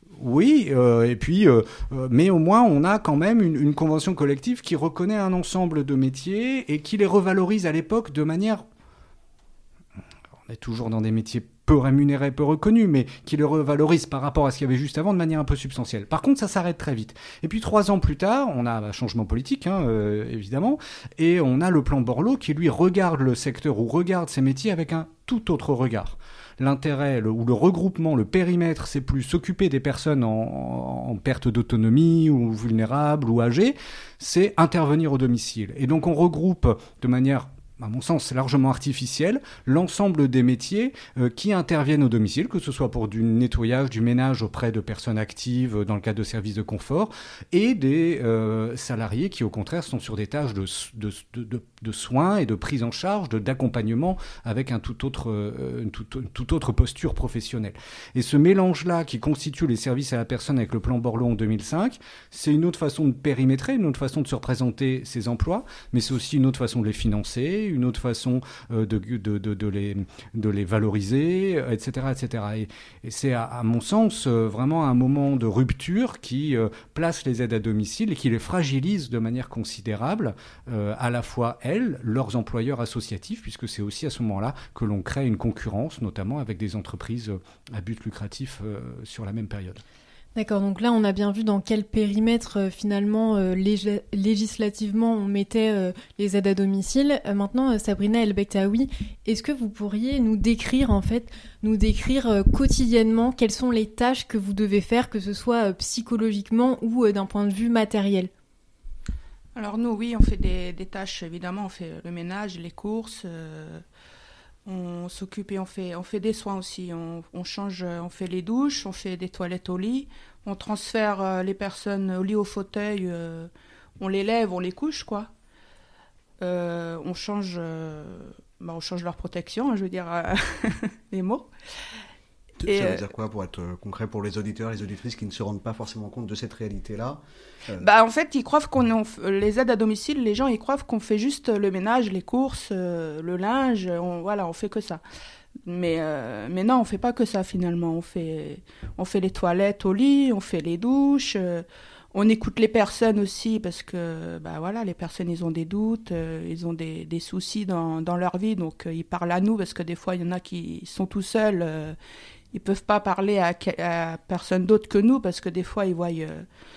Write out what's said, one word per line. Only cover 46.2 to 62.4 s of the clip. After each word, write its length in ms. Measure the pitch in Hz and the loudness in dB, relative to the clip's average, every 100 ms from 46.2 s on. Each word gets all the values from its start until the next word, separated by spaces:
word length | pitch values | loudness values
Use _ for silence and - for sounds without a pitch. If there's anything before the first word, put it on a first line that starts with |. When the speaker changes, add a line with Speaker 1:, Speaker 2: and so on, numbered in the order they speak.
Speaker 1:
services 300 | 104 110 104 | -4 -4 -4
de 80 | 104 | -4
confort, 480 | - 110 - 151 220 - - - - | -4 -6 -2 -2 -2 -4 -18 -18 0
et 220 | 175 220 | 2 4
des, 440 | 220 135 151 165 151 | 2 2 4 2 2
euh, 520 | 117 113 110 110 113 131 | 2 2 2 -2 -2 -6
salariés 520 | - 113 110 110 190 | -6 -4 -2 -2 -2
qui, 160 | - | -2
au 60 | 110 | -4
contraire, 340 | 110 92 170 | -2 -4 -6
sont 140 | - 120 | -4 -6
sur 180 | - 107 | -6 -6
des 100 | 104 | -4
tâches 280 | 147 139 | -2 -2
de, 100 | 101 95 - - | -2 -4 -6 -10
de, 180 | 113 104 - - | -8 -8 -8 -12
de, 100 | 123 | -12
de, 180 | 110 120 - - | -8 -8 -10 -12
de 100 | 110 | -10
soins 460 | 104 - 127 175 208 | -8 -2 2 4 2
et 80 | 120 | 0
de 80 | |
prise 280 | 104 - 139 | -2 -2 -2
en 80 | 117 | -2
charge, 380 | - 180 208 156 | -4 -2 -2 -2
de, 100 | 110 | -2
d'accompagnement 800 | 101 131 131 120 110 117 170 190 - - | -2 0 0 0 0 0 0 -2 -6 -10
avec 300 | 117 110 135 | -4 -4 -2
un 60 | 117 | -4
tout 260 | - 117 | -6 -6
autre, 260 | 135 131 123 | -6 -6 -4
euh, 520 | 104 104 120 131 120 | -4 -4 -6 -6 -6
une 80 | 110 | -6
tout, 160 | - 107 | -8 -10
une 160 | 135 110 | -8 -8
toute 240 | - 123 | -8 -2
autre 180 | 165 - | 0 0
posture 400 | - 123 - 160 | 2 2 2 -4
professionnelle. 600 | - 123 120 - 120 104 - - - - | -2 -4 -4 -6 -6 -6 -8 -18 -18 -6
Et 80 | 127 | -2
ce 160 | 120 147 | 4 6
mélange-là 640 | 165 196 185 170 175 170 | 8 8 6 2 0 -2
qui 160 | 156 120 | -2 -4
constitue 460 | 151 143 156 135 160 | -2 -2 -4 -2 0
les 100 | 113 | 0
services 380 | 135 127 135 | 0 -2 -2
à 20 | 120 | -4
la 80 | |
personne 320 | 113 123 - 135 | -2 -6 -2 0
avec 160 | 110 | 0
le 80 | 113 | -2
plan 180 | - 123 | 0 0
Borloo 280 | 120 117 120 | 0 0 0
en 80 | |
deux 100 | 107 | 2
mille 180 | 110 107 | 0 0
cinq, 360 | 92 160 240 - - - - | -2 0 0 -2 -20 -20 -20
c'est 240 | - | -6